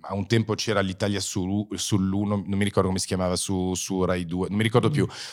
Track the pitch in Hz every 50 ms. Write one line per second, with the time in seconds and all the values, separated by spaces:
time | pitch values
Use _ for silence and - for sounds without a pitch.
0 | - - 98 101 95 - 117 117 107 110 104 - - 113 104 101 98 95 92 -
1 | 107 101 101 95 95 - - 101 90 92 101 107 101 - 98 92 - - 110 92
2 | 95 95 95 101 104 101 104 101 82 92 101 98 104 101 - 101 92 92 92 95
3 | - - 98 90 92 90 90 87 - - 95 92 92 92 92 90 - - 98 92
4 | 92 90 90 90 87 82 90 90 92 82 101 104 110 113 123 120 - 113 147 101
5 | 92 - - - - -